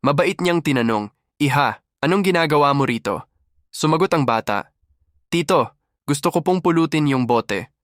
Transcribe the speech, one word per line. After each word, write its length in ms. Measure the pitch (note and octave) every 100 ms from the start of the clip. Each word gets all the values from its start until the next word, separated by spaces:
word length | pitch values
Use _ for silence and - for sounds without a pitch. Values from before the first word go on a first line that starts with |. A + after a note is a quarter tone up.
Mabait 320 | C3+ C#3+ D3+ -
niyang 160 | F3 E3+
tinanong, 540 | D3+ C3 A#2 A2 G#2 _ _ _
"Iha, 400 | D3 C#3 C3 G#2+ _ _
anong 240 | C#3+ G3 F#3+
ginagawa 480 | F3 D#3+ D3 C#3+
mo 80 | C#3+
rito?" 400 | C3 A#2 - E2+ - _ _ _ _
Sumagot 360 | - D#3 D#3+ F#3+
ang 80 | D#3+
bata, 480 | B2+ A2+ - G2+ - _ _ _ _ _ _
"Tito, 480 | E3+ D#3+ F3 A#2 _ _ _ -
gusto 240 | C#3+ F3
ko 100 | E3+
pong 220 | - F3+
pulutin 480 | F3 E3 D#3+ D#3 D3
yung 160 | C3 A#2+
bote." 480 | A#2 - G2+ A#2 _